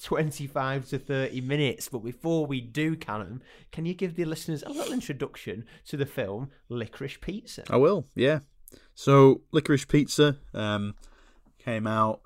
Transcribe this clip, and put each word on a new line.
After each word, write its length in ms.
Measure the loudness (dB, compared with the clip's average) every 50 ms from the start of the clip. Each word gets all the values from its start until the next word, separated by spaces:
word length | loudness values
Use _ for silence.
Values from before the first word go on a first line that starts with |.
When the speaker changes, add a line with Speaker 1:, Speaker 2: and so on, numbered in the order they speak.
| -6
Speaker 1:
twenty-five 840 | -4 0 0 0 -2 -2 -6 -10 -6 -4 -4 -2 -2 -2 -4 -6 -6
to 100 | -8 -8
thirty 420 | -4 -2 -2 -2 -2 -2 -4 -6
minutes. 480 | -4 -2 0 0 0 0 0 -4 -8 -8
But 120 | -8 -8
before 440 | -8 -8 -10 -6 -4 -2 0 0 0
we 160 | -2 -4 -6
do, 340 | -6 -6 -4 -2 -2 -2 -2
Callum, 440 | -4 -6 -8 -8 -8 -8 -8 -12 -14 -16 -18 -20 -20 -20 -16 -10
can 140 | -8 -6
you 80 | -6 -6
give 220 | -4 -6 -6 -4
the 100 | -4 -4
listeners 360 | -4 -4 -8 -6 -6 -6 -8 -6
a 40 | -8
little 240 | -8 -6 -6 -4 -4
introduction 720 | -6 -6 -6 -8 -6 -8 -8 -10 -12 -12 -10 -10 -10 -12 -16 -20 -20 -16
to 100 | -10 -6
the 80 | -4 -4
film 440 | -4 -4 -6 -6 -6 -6 -8 -10 -10 _ _ _ -10
Licorice 500 | -8 -8 -8 -8 -10 -12 -12 -12 -12 -10
Pizza? 440 | -10 -10 -10 -10 -12 -14 -18 -14 -8 0
Speaker 2:
I 60 | 2
will, 320 | 4 4 4 4 2 -2 -6 -2
yeah. 260 | 2 2 2 2 0 -2 _ _ _ -20 -20 -20 -20 _ _ _
So, 460 | -4 2 6 8 10 10 10 8 6 0 _ -2
Licorice 340 | 0 2 2 0 0 0 4
Pizza, 500 | 4 4 4 4 4 4 4 4 4 -2 -8 -12 -8
um, 440 | -6 -4 -2 -2 -2 -4 -6 -8 -12 -18 -20 -20 _ _ _ _ _ _ _ _ _
came 280 | -8 -6 -6 -4 -2
out, 360 | -2 2 2 2 2 0 -4 _